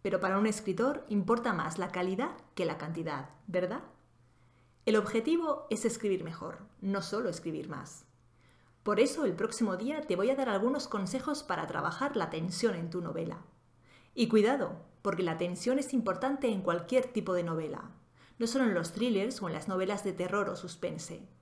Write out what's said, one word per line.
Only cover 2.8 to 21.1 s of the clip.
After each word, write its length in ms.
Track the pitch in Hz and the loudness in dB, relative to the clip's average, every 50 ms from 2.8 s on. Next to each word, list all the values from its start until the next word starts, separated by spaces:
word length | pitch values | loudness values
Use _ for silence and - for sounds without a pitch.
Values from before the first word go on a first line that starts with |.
| - 160 165 165 160 160 147 135 131 - - - - | -6 -6 -6 -4 -4 -4 -4 -6 -8 -10 -16 -18 -12
¿verdad? 360 | - 175 185 185 180 214 302 - - - _ _ _ _ _ _ _ _ _ - _ _ _ _ _ _ _ _ | -2 0 0 2 2 -2 -6 -8 -12 -20 _ _ _ _ _ _ _ _ _ -20 _ _ _ _ _ _ _ _
El 100 | - 214 | 4 4
objetivo 720 | 214 202 208 - 226 226 302 330 339 330 320 285 - - - | 4 4 4 0 2 2 4 2 4 4 2 0 -2 0 -4
es 160 | 220 214 - | -4 0 0
escribir 400 | 226 220 - - 208 190 185 165 | 0 0 0 0 0 2 0 0
mejor, 360 | 160 165 - 160 165 - - - - - - | -6 -10 -10 -10 -10 -10 -12 -16 -20 -16 -6
no 220 | - 196 196 196 | -2 0 0 0
solo 260 | - - - 214 247 190 | 0 -2 -2 -2 0 -2
escribir 400 | 165 - - 165 156 151 147 - | -4 -4 -6 -6 -4 -4 -6 -6
más. 380 | - - - - - - - _ _ _ _ _ _ _ _ - _ _ _ _ _ _ | -8 -10 -10 -12 -16 -18 -20 _ _ _ _ _ _ _ _ -20 _ _ _ _ _ _
Por 160 | _ - 208 202 | _ 2 6 6
eso 280 | 247 277 - 330 294 | 6 4 4 2 0
el 80 | 208 165 | 0 2
próximo 420 | 165 208 220 - - 233 202 185 | 2 -2 -2 2 2 2 2 2
día 240 | 180 214 254 302 311 | 0 -2 -2 -2 -4
te 160 | 302 302 - | 0 0 0
voy 140 | 180 196 247 | 2 4 2
a 60 | 269 | 2
dar 120 | 269 269 240 | 2 2 2
algunos 400 | 202 196 202 247 277 285 - - | 2 2 2 2 2 0 -2 -2
consejos 540 | - 208 190 180 196 262 254 311 294 285 | -2 -2 -2 0 -2 -2 -2 -2 -2 -4
para 240 | - - 185 160 156 | -2 -4 -2 -2 -2
trabajar 500 | 156 - - - - 160 - 269 285 285 | -4 -4 -2 -2 -2 -2 0 -2 0 0
la 140 | 220 170 160 | 0 -2 0
tensión 460 | 165 160 160 185 - - - 226 190 | -2 -2 -2 -2 -2 2 2 2 2
en 120 | 165 170 170 | 2 -4 -4
tu 140 | 170 180 | -4 -4
novela. 420 | 170 151 139 165 165 165 - - - - _ _ _ _ _ _ _ _ - - - - _ | -4 -4 -4 -4 -4 -4 -6 -10 -12 -18 _ _ _ _ _ _ _ _ -20 -20 -20 -12 _
Y 140 | - 233 - | 0 2 6
cuidado, 580 | 214 220 202 226 269 277 196 - - - - - - - | 8 6 6 6 4 2 0 -4 -4 -10 -14 -20 -20 -6
porque 200 | _ 202 185 165 | _ -2 0 0
la 140 | 185 170 160 | 0 0 0
tensión 420 | 165 175 175 180 175 - 240 262 285 | 0 -2 -2 -2 -2 0 0 2 2
es 140 | 269 - | 0 2
importante 560 | - 247 226 202 180 - - 262 285 277 - 240 | 0 0 2 2 0 0 0 0 0 2 2 0
en 140 | 214 190 | 0 2
cualquier 500 | 185 180 170 175 170 - 254 254 240 247 | 2 0 0 0 0 2 2 2 2 2
tipo 220 | - 220 175 190 185 | -2 -2 -2 0 0
de 80 | 180 | 0
novela, 480 | 170 170 165 160 156 151 156 - - - - - - _ _ _ - - - _ | 0 0 -2 -2 -4 -4 -6 -8 -10 -14 -16 -20 -20 _ _ _ -20 -20 -6 _
no 80 | 233 | -4
solo 180 | 233 - 269 254 | 0 2 4 4
en 80 | 226 | 4
los 200 | 190 170 165 165 | 4 2 0 -2
thrillers 500 | - 202 233 247 226 190 196 240 262 - | -2 0 0 2 2 2 2 0 -2 -4
o 60 | 202 170 | -6 -4
en 40 | |
las 160 | 160 156 - - | -4 -4 -4 -2
novelas 340 | 190 185 190 185 208 196 | 0 0 2 0 0 0
de 120 | 196 202 180 | -2 -4 -2
terror 340 | - 180 180 185 208 202 - | -2 -2 0 0 0 0 0
o 80 | 185 | -2
suspense. 720 | - - 175 - - - 170 - - - - | -6 -8 -10 -8 -6 -6 -4 -4 -6 -8 -10